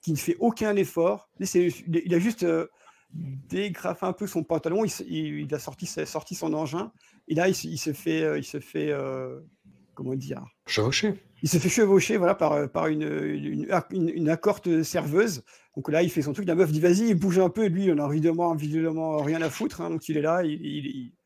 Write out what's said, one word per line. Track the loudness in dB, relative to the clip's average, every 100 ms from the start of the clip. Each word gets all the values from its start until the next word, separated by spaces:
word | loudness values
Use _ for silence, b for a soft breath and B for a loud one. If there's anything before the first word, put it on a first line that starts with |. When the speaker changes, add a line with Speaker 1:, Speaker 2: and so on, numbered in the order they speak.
Speaker 1:
qui | -2
ne | -4
fait | -2 0
aucun | 0 0 0
effort. | 0 0 2 0 0 _ _
Lui, | 0
c'est, | 2 2 0 -2
il | -2 2
a | 2
juste, | 2 0
euh, | 0 0 -2 b b b b -12 -10 -10 -6
dégrafé | -4 -4 -4 -6 -4
un | -4
peu | -4 -4
son | -4
pantalon, | -2 -2 0 0
il | 0
s-, | -4 -6
il, | -6 -4 -6
il | -6
a | -6
sorti | -8 -12 -10
sa, | -8
sorti | -6 -6 -8
son | -8 -4
engin, | -2 -4 -4 -8 _ b b -4
et |
là, | 2 2
il |
se, | 0 -4
il | -6
se | -6
fait, | -6 -2 0
euh, | 0 -2
il |
se | -6 -12
fait, | -8 -6 -4
euh, | -4 -4 -6 -8 -12 -18 _ -20 _ _
comment | -10 -6
dire ? | -6 -6 -10 -12 _ -4
Speaker 2:
Chevaucher. | 0 2 2 0 -2 _ _
Speaker 1:
Il | 0
se | 2
fait | 2
chevaucher, | 4 6 6 4 2
voilà, | 2
par, | 4 2
euh, | 2 0
par | 0 0
une, | 0
une, | -2 -2 -2 -4 -4 -4 0 0 0
une, | -2 0
une | 0 0
accorte | 2 2 0 2 2
serveuse. | 2 -2 0 2 2 0 -12 b b -10
Donc | 0
là, | 2
il | 4
fait | 2
son | -2
truc, | -2 0
la | 4
meuf | 4
dit, « | 6
Vas-y », | 6 6 4
il |
bouge | 4 4 4
un | 4
peu, | 2
et | 0
lui, | 2
il | 2
en | 2
a | 2
évidemment, | 2 2 2 0
évidemment | 0 -2 0 0 -2 -2 0
rien | 0 0
à | -2
foutre, | -2 -6 -4
hein, | -6
donc | -6 -2
il | -2
est |
là, | 2 2
il, | 0
il, | -4 -6 -6 -6
il, | -8 -12 _